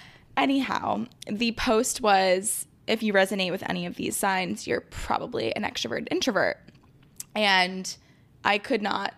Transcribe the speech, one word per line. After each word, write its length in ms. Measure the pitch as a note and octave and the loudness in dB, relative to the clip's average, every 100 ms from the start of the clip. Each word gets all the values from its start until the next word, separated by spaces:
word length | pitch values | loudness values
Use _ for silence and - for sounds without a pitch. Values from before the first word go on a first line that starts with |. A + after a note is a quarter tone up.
| - - - - | -20 -20 -6 0
Anyhow, 680 | C#4 C#4 A3+ - G#3 G#3 A3+ - - | 2 2 0 -2 -2 -2 -4 -12 -10
the 240 | G#3 A#3 | -2 -2
post 480 | A3 - A3 B3 - | 0 2 2 2 0
was, 640 | G#3+ G3 F#3+ F#3 G3+ - - _ - | 4 6 6 2 0 -6 -8 _ -4
"If 160 | G3 | 0
you 100 | A3 | 2
resonate 380 | G3 G3 G3+ F#3 | 4 4 2 -2
with 160 | F#3 - | -4 -4
any 160 | F3+ F3 | -4 -4
of 100 | - | -4
these 200 | - - | -4 -2
signs, 480 | G3+ F#3+ F#3 G#3+ - | 0 0 -2 -6 -4
you're 160 | - | -4
probably 760 | - - - A#3 - A3+ A3+ - | -4 -12 -4 -4 -2 -2 -2 -2
an 80 | |
extrovert 440 | G#3 - A3+ A3+ - | -4 -4 -4 -4 -4
introvert." 460 | F#3 B3 F#3+ G2 - - - _ _ _ - - G#3+ | -2 0 2 0 -2 -12 -20 _ _ _ -20 -10 0
And 600 | G#3 F#3+ F3+ F#3+ F#3 - _ _ _ _ | 4 4 4 -2 -10 -12 _ _ _ _
I 140 | - G#3 | 0 0
could 240 | - A3+ | 0 -2
not 320 | G3+ - G3+ | 0 -2 -4